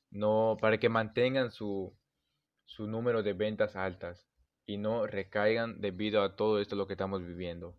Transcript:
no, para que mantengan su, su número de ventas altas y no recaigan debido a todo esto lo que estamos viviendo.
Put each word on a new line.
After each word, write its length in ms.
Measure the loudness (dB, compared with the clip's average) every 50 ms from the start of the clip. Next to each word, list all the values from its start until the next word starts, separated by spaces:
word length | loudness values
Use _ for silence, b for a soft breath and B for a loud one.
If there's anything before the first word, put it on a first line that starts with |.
| b _
no, 460 | -6 0 2 4 4 4 4 2 2 2
para 160 | 2 2 4 4
que 100 | 4 4
mantengan 600 | 4 2 0 0 2 2 2 2 2 0 0 -2
su, 460 | -4 -8 -6 -6 -4 -4 -6 -8 -10 _ _ _ _ _ _ _ _ _ _ _ _ _ _
su 220 | -18 -12 -10 -6
número 360 | -4 -4 -2 0 2 2 2 2
de 100 | 0 0
ventas 420 | 0 0 0 0 0 0 0 -2
altas 520 | -2 -4 -4 -4 -6 -8 -10 -10 -12 _ _ _ _ _ _ _ _ _
y 120 | -8 -6
no 300 | -4 -2 -2 0 0 -2
recaigan 760 | -2 -4 -4 -6 -2 0 2 4 4 4 2 0 -4 -4 -4
debido 420 | -4 -4 -2 -2 -2 2 2 4 2
a 120 | 2 2
todo 240 | 2 2 2 4 2
esto 140 | 0 0 -2
lo 120 | -4 -2
que 60 | -2 -4
estamos 320 | -4 -2 -2 -2 -4 -6
viviendo. 520 | -6 -8 -8 -6 -8 -8 -8 -10 -14 -14